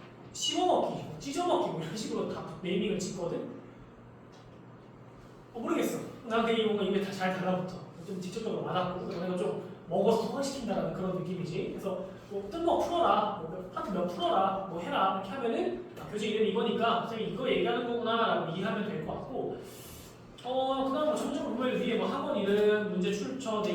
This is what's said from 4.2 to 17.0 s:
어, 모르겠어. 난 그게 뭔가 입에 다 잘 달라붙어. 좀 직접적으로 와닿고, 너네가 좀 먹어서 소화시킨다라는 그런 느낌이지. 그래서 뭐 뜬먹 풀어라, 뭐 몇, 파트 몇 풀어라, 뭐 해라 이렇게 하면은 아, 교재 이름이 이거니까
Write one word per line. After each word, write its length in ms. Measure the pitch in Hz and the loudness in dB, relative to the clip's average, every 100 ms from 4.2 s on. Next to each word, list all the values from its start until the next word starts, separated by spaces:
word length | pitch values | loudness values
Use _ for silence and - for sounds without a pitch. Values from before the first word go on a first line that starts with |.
| - - - - - - - - - - - - - | -20 -20 -20 -20 -20 -20 -20 -20 -20 -20 -20 -20 -14
어, 60 | 233 | -6
모르겠어. 380 | 294 339 - 240 - - 233 | 0 2 2 0 -4 -10 0
난 180 | 226 | 2
그게 200 | 233 220 | 4 4
뭔가 180 | 214 202 | 4 4
입에 180 | 190 196 | 2 2
다 100 | - | 0
잘 220 | - 185 - | 0 0 0
달라붙어. 400 | 180 180 - - - - - | 2 0 0 -6 -12 -12 -10
좀 140 | 190 | -8
직접적으로 440 | - 226 214 - | -6 -4 -2 -2
와닿고, 420 | - 185 180 185 180 | 0 0 0 -2 -4
너네가 240 | 175 180 180 | -4 -2 0
좀 340 | 202 - - - - | 0 -2 -6 -12 -2
먹어서 360 | 175 208 220 - | 2 4 4 2
소화시킨다라는 640 | 269 - - 208 180 160 | -2 -4 -4 -2 -2 -2
그런 240 | 185 185 175 | -2 -2 -2
느낌이지. 500 | 165 175 156 - - | -2 -4 -4 -4 -4
그래서 320 | - 190 185 - - - | -4 -4 -4 -6 -12 -8
뭐 180 | 202 202 | -8 -6
뜬먹 340 | 330 339 - - | -2 2 2 2
풀어라, 520 | 339 311 220 208 - | 4 4 4 2 -2
뭐 80 | - | -6
몇, 220 | - - | -8 -8
파트 180 | 320 - | -8 -4
몇 160 | 190 175 | -2 -2
풀어라, 580 | - 349 - 196 190 190 | 0 2 4 4 2 -2
뭐 120 | 165 | -6
해라 400 | 277 277 190 190 | -2 2 2 2
이렇게 80 | 196 220 | -2 -2
하면은 480 | 233 294 370 - - - | 0 2 0 -2 -6 -12
아, 60 | - | -8
교재 160 | 208 214 | -4 0
이름이 220 | 208 202 | 4 4
이거니까 560 | 220 208 226 226 - | 4 2 4 4 4